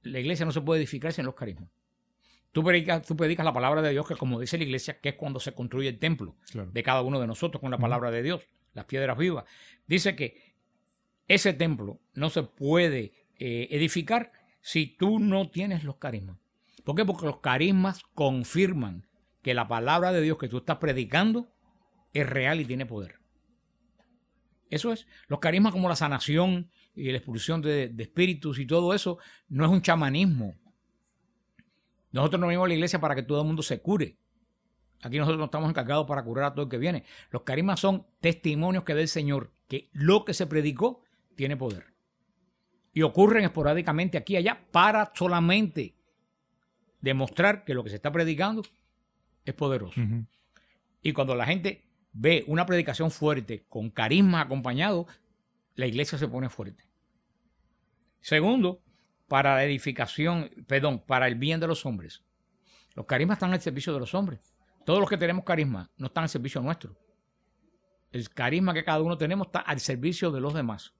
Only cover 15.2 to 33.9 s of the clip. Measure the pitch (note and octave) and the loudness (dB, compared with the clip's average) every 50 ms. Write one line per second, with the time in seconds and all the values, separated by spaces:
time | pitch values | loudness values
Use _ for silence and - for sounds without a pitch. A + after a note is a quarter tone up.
15.2 | G#3 G#3 F#3+ G3 G3 D#3 - E3 - G#3 F#3+ E3 D3+ C#3+ C3+ _ - C#3+ A2+ G#2+ | 4 4 4 2 0 -2 -4 -4 -4 -2 -2 -4 -4 -6 -10 _ -8 -8 -6 -6
16.2 | F#2+ F#2+ F#2 - _ _ _ _ _ _ _ - - - C#3+ F3 A3 F#3+ G3 - | -8 -10 -14 -18 _ _ _ _ _ _ _ -12 -6 -4 0 0 0 0 0 -2
17.2 | E3+ D3+ C#3 - - C#3+ B2+ C3 D#3+ F#3+ G3 F#3+ F#3 G3 F#3 - - _ _ - | -4 -6 -6 -2 0 0 2 4 4 4 4 4 2 2 -2 -6 -12 _ _ 0
18.2 | D3 C#3 C3+ C3 A#2+ - - D#3+ G3 F#3 F#3 D3+ A#2+ G2+ F2+ F2+ G2+ _ _ _ | 2 2 2 0 -4 -2 2 2 2 2 2 -2 -4 -6 -8 -12 -16 _ _ _
19.2 | _ _ _ _ _ C3 B2 A#2+ A2+ G#2 A#2 A2+ A#2 C3 D#3 F3 F3+ F3+ F#3 F3 | _ _ _ _ _ -2 0 0 0 0 -2 -2 2 2 2 4 4 2 2 2
20.2 | D#3 D#3 D#3+ D#3 - B2 A#2+ B2+ - - D#3+ - - D3+ C3+ B2+ B2 G2+ - D#3+ | 2 2 0 -2 -4 -6 -6 -6 -2 -4 -4 -2 0 -2 0 -2 -2 0 2 2
21.2 | F#3+ A3 A3 A#3+ A#3+ - _ _ _ _ _ _ _ _ _ _ _ _ _ D3 | 4 4 2 0 -2 -6 _ _ _ _ _ _ _ _ _ _ _ _ _ -2
22.2 | C#3+ B2+ B2+ C3+ B2+ C3+ D#3 E3 D3 A#2+ B2+ B2+ C3+ A2+ A#2 G#2 F#2+ F2+ - _ | -2 0 0 0 0 0 0 0 -2 -4 -4 -6 -6 -8 -8 -10 -10 -12 -16 _
23.2 | _ _ _ _ _ _ _ _ _ _ _ _ _ _ _ _ _ _ _ _ | _ _ _ _ _ _ _ _ _ _ _ _ _ _ _ _ _ _ _ _
24.2 | _ _ _ _ _ _ _ _ _ _ - D3+ - A#3 A3+ A3 - _ _ - | _ _ _ _ _ _ _ _ _ _ -6 -2 -2 -2 -4 -4 -8 _ _ -20
25.2 | - _ D3 C#3+ - E3 E3 F#3 G3+ A3 F3+ F#3 F3+ F3+ E3 - E3 D3 C#3 C3 | -8 _ -6 -2 0 2 4 6 4 4 4 2 0 0 2 2 0 0 0 -2
26.2 | - - D3 D#3+ F3+ F#3+ F#3 F3+ F3 - _ _ _ _ _ - C#3+ C3 C3 B2+ | -2 0 2 4 4 4 2 0 -4 -8 _ _ _ _ _ -8 -6 -4 -4 -4
27.2 | - - A#2 A2+ - - E3 E3 D3 D3+ D3 C#3+ C3 A#2 A#2 A2+ A2+ - _ E3 | -6 -6 -8 -6 -2 -2 -2 -2 0 0 0 0 -2 -4 -6 -10 -10 -8 _ 2
28.2 | F3+ F#3 F3+ C#3+ C#3 D#3 C3+ B2 C#3 B2 D#3 E3+ F3 F3 F#3+ G3+ - G3 F3 E3 | 2 2 2 -2 -4 -6 -6 -6 -2 2 2 2 4 4 2 0 0 -2 -6 -6
29.2 | - - - - _ _ - C3+ D#3+ D#3 F#3+ F#3 F3 - E3 E3 D#3 C3+ C3+ D#3 | -10 -20 -20 -20 _ _ -2 2 4 6 4 4 6 4 4 4 4 2 2 2
30.2 | F#3+ F#3+ D#3+ B2+ A2 G2 - - _ _ _ _ _ _ _ _ _ _ _ _ | 4 4 2 2 -2 -6 -8 -14 _ _ _ _ _ _ _ _ _ _ _ _
31.2 | _ _ _ _ _ _ _ _ _ _ _ _ _ _ _ _ _ _ - B2 | _ _ _ _ _ _ _ _ _ _ _ _ _ _ _ _ _ _ -2 0
32.2 | C#3 D#3 D#3 F3+ F3+ F3 E3+ F3+ F#3 F#3 E3+ D#3 E3 F3 - E3+ D3 D#3 C#3+ C3 | 0 2 2 2 2 2 2 2 2 2 2 2 0 0 0 0 0 0 0 -2
33.2 | B2 A#2+ D3 D3 D3+ D#3 D#3+ D#3 D3+ - C#3 - - E3 | -2 -2 0 0 0 0 -2 -2 -2 -4 -6 -4 0 0